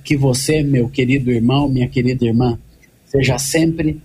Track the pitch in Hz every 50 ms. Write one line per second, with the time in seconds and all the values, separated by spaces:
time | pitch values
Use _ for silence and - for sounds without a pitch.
0 | - - 151 135 139 135 120 - - - 156 156 143 143 135 123 117 113 - 135
1 | 123 120 139 139 123 123 120 113 113 123 131 143 143 135 131 127 123 - - 131
2 | 123 127 127 131 123 113 113 117 120 117 113 - - - - _ _ _ _ _
3 | _ _ - 135 127 131 123 123 - - 160 160 165 165 160 170 151 156 151 -